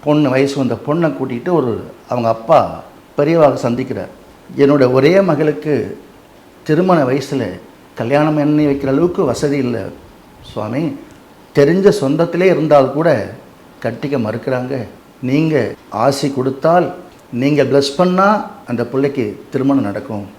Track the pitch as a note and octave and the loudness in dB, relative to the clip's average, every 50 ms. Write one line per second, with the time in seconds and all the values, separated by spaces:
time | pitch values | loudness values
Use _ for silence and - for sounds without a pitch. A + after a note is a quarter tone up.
0 | - D3 D3+ D3+ D3 C3 B2+ C3 C#3 C#3 - C#3+ C3 A#2 A#2 G2+ - D3 D3+ E3+ | -2 0 2 2 2 2 2 2 0 0 0 -2 -2 -2 -2 -4 -4 -4 -2 0
1 | E3 D3+ C#3 - C3+ A#2+ A#2+ A#2 - F3+ F3+ D#3+ C3 A#2+ G#2 F#2 - - - - | 0 -2 -2 -4 -6 -6 -6 -6 -4 -2 0 0 0 0 -4 -6 -8 -12 -18 -20
2 | - - B2 B2 A2+ A2+ A2+ A2+ - - E3 C3 G2 E2+ D#2+ E2 - - - - | -10 -6 -4 -2 0 0 -2 -2 0 2 4 4 4 2 -4 -10 -14 -18 -20 -20
3 | - - - - C#3+ D3+ E3+ E3 D3+ C#3 B2+ - - A#2+ A#2+ B2 B2+ - A#2+ G2+ | -20 -8 -4 -2 0 2 4 4 4 4 2 0 -2 -2 -2 -2 -4 -6 -8 -8
4 | F2+ - - - - - - - - - - C3 C#3 C3+ D3 C#3+ B2+ B2 B2+ C3 | -10 -12 -14 -20 -20 -20 -20 -20 -20 -10 0 2 4 4 4 4 4 4 4 4
5 | C3 D#3 F#3 G3 G3 F3+ D3+ C3+ D#3 D3+ C#3+ - - D#3 C#3+ A#2 G2+ G2 - - | 4 4 4 4 4 2 0 0 0 0 -2 -2 -4 -2 -2 -2 -2 -6 -10 -14
6 | - - - - - - - - - - - - - - D#3 D#3+ F#3 F#3 F3+ D#3+ | -18 -20 -20 -20 -20 -20 -20 -20 -20 -20 -20 -12 -4 0 0 2 2 2 2 2
7 | C3+ B2 C3 C#3+ - - D3 C3 A2+ F#2 F2+ F2+ - - - - - - - - | 2 2 0 -2 -2 -4 -4 -4 -4 -4 -6 -10 -16 -20 -20 -20 -20 -20 -10 -8
8 | A2+ A#2 C#3+ D3 D3+ D#3 D3+ D3+ C#3+ D3 D3+ D3+ D3+ C#3+ C#3 C#3 C#3+ C3+ C3+ C#3+ | -4 0 2 2 2 2 2 2 2 2 2 2 2 2 0 0 0 -2 0 2
9 | E3+ F3 F3 - F3 C3 A2+ - D#3+ C#3+ C#3+ C#3+ B2 B2 A#2 G#2+ G2 F#2 - - | 0 0 0 0 -2 -2 -2 -2 -2 -2 -2 -2 -2 -2 -4 -6 -6 -10 -12 -16
10 | - - - - - - - - - - - G#2+ G#2 G#2+ A#2 C#3+ E3+ D3 - - | -20 -20 -20 -20 -20 -20 -20 -20 -20 -14 -10 -8 -8 -6 -4 -4 -4 -4 -6 -10
11 | - - - - - - - - - - - D3 C#3+ D3 F3 G3 G3 G3+ - - | -14 -20 -20 -20 -20 -20 -20 -20 -20 -2 2 4 4 4 4 4 4 4 4 4
12 | C#3 C3+ C#3+ D#3+ E3+ E3+ F3 F3 F#3 F#3+ E3 C#3 D#3 D3+ D3+ C#3+ C3+ C3 C3 D3 | 0 -2 0 0 0 -2 0 0 2 2 2 2 2 4 4 4 4 4 0 0
13 | E3 E3+ C#3+ A2 G2 F#2 A2 - - - - - - - - - - A#2 A#2 A#2+ | 0 2 0 0 -2 -6 -12 -16 -20 -20 -20 -20 -20 -20 -20 -8 -8 -8 -6 -6
14 | - C#3 C#3+ C3 A2+ G#2+ A2 A2+ - C3+ C3 B2 B2+ B2+ C#3 B2+ G#2+ F#2 - - | -6 -4 -4 -2 -2 -4 -6 -6 -4 -4 -4 -4 -4 -6 -6 -8 -8 -10 -14 -20
15 | - - - - B2+ B2 C3+ D3+ D#3+ D#3+ D#3 C3 A2+ G2 - - - - - G#2 | -20 -20 -16 -8 -4 -2 0 0 0 2 0 0 0 -2 -6 -12 -14 -10 -4 0
16 | A#2 C#3 C3+ - - C#3 C#3 C3 B2+ C3+ - - - D#3+ E3+ F3+ F3+ F3+ - - | 0 0 0 0 -2 -4 -2 -2 -2 -2 -4 0 0 2 2 2 2 0 -4 -10
17 | - - - - - - B2+ A#2+ C3 C#3+ D3+ C#3 C3 A#2+ C3+ C#3+ C#3 - - - | -16 -20 -20 -20 -18 -10 -6 -2 0 0 2 2 2 2 2 2 2 0 0 0
18 | F3+ F3+ F3+ F#3+ G3 G3+ G#3+ G3 - - - - - - A#2+ A2+ A#2 - C3+ C3 | 0 2 2 2 2 2 2 0 -2 -8 -14 -18 -10 -8 -6 -6 -4 -4 -2 -2
19 | C#3 C#3+ C3+ C#3 A2+ G#2 F#2+ - - - - B2+ C3+ C#3 C#3 C3 A2 G2+ G2 G#2 | -2 -2 -2 -2 -4 -4 -6 -10 -14 -8 -6 -2 0 0 0 0 0 -2 -6 -8
20 | - - A2 G2+ G#2 G#2 - | -8 -8 -10 -10 -12 -14 -18